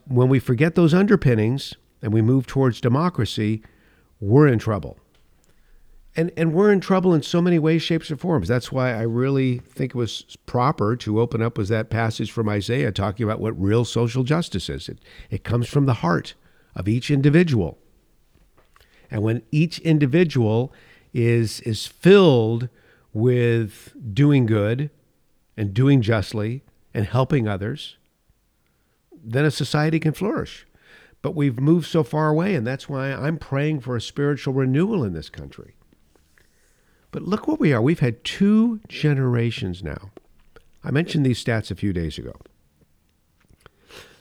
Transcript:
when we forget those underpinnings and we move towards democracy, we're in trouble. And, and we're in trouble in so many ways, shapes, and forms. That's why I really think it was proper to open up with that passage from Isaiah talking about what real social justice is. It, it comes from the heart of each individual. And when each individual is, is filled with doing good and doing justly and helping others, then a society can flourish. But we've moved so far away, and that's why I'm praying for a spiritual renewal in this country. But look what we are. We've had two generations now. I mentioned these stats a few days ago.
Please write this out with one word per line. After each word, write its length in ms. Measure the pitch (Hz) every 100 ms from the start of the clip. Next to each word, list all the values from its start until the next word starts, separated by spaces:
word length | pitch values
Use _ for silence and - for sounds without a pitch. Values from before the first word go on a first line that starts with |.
| -
when 200 | 123 127
we 120 | 135
forget 340 | - 120 160
those 200 | 175 170
underpinnings 800 | 175 202 196 139 113 107 135 - - _ _
and 100 | 113
we 120 | 110
move 240 | 110 131 127
towards 340 | 135 131 107
democracy, 800 | 127 131 175 - 104 - 107 110 - _ _ _ _ _
we're 280 | 101 127 151
in 100 | 113
trouble. 400 | - 101 69 - _ _ _ _ _ _ _ - - - - -
And, 160 | 170 156
and 160 | 165
we're 180 | 156 208
in 80 | 196
trouble 360 | - 190 180 165
in 80 |
so 180 | - 175
many 160 | 175 170
ways, 240 | 156 165
shapes, 300 | - 165 -
and 100 | 147
forms. 260 | 175 156 87
That's 240 | 123 -
why 220 | 135 127
I 80 | 110
really 560 | 117 117 131 139 131 123
think 380 | - - 135 120
it 20 |
was 400 | 113 - - - -
proper 500 | 123 127 156 104 120
to 220 | - 107
open 220 | 120 113
up 160 | 113 -
with 120 | 98
that 200 | 110 110
passage 420 | 113 113 - 107
from 160 | - 107
Isaiah 440 | 104 98 123 139
talking 320 | 95 98 92
about 160 | 107 110
what 200 | 101 -
real 240 | 98 113
social 400 | 120 117 117 123
justice 460 | 127 156 170 98 -
is. 180 | 69 -
It, 120 | - - - -
it 120 | -
comes 240 | - 120 120
from 200 | 147 135
the 80 | 113
heart 400 | 170 175 - - _ _ _ -
of 120 | 90
each 220 | 120 -
individual. 680 | 143 143 151 180 120 85 - _ _ _ _ _ _ _ _ _ _ _ _ _
And 140 | 107
when 180 | 107 120 -
each 280 | 151 165 -
individual 920 | 160 156 131 151 175 135 110 110 131 - _ _ _ 127
is, 460 | 117 117 113 -
is 260 | - 107 -
filled 800 | - 175 202 180 127 110 117 123 - _ _ _
with 840 | 110 123 123 120 117 107 - - 285 127
doing 320 | 98 143 143 113
good 460 | 110 104 123 147 - _ _ _ _ _ -
and 160 | 104
doing 300 | 98 131 139
justly 600 | 107 113 98 110 107 127 - _ _
and 140 | 117 98
helping 400 | 120 131 151 110
others, 500 | 98 101 147 - - _ _ _ _ _ _ _ _ _ _ _ 269
then 220 | 117 120 151
a 60 |
society 480 | - 131 151 156 160
can 140 | 160
flourish. 540 | 147 196 247 - - _ _ _ - _ _
But 100 | -
we've 260 | 165 143 117
moved 280 | 143 170 147
so 160 | 170
far 260 | 151 151 156
away, 240 | 151 190
and 140 | 170 113
that's 200 | 131 -
why 260 | 139 135
I'm 260 | 135 139 165
praying 400 | - 139 151 151
for 160 | 127 120
a 60 |
spiritual 520 | - - 143 143 -
renewal 500 | 131 131 135 190 214
in 100 | 110
this 180 | 80 76
country. 420 | - 69 - - _ _ _ _ _ _ _ _ _ _ _ _ _ _
But 100 | -
look 260 | - 214 -
what 120 | 311
we 120 | 202
are. 100 | 123
We've 180 | 123 170
had 240 | 131 113
two 560 | - - 196 214 233 220 -
generations 960 | - 147 135 131 120 117 113 95 87
now. 260 | 80 69 98 - _ _ _ _ _ _
I 60 | -
mentioned 340 | 131 170 160
these 200 | 131 117
stats 260 | - 113 -
a 60 | 95
few 180 | 104
days 240 | 87 80 73
ago. 160 | 58 - - _ _ _ _ _ _ _ _ _ _ _ - _ _ - - _